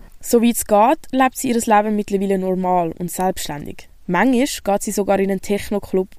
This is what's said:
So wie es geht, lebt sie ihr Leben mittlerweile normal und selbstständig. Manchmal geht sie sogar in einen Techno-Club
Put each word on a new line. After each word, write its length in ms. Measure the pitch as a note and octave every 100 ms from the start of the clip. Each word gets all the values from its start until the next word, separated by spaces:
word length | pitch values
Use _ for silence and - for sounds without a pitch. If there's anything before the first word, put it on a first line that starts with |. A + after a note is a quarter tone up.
| - -
So 220 | - A#3+
wie 100 | A#3
es 140 | A3+ -
geht, 340 | G#3 A3+ D#4+ -
lebt 260 | C4 C4 -
sie 120 | C4
ihr 60 | A#3
Leben 360 | A3+ G#3 G#3+ G#3
mittlerweile 420 | G3+ G3 G3 G3
normal 560 | F#3 F#3 F#3 F3+ E3 -
und 140 | F3
selbstständig. 760 | - F#3 F#3 - D3 - - - - -
Manchmal 380 | F3 A#3+ A#3+ C#4+ -
geht 200 | - G3+
sie 80 | -
sogar 280 | G3+ G3 G3
in 120 | G3
einen 100 | G3
Techno-Club 680 | - G3+ - G3+ - F#3+ F#3+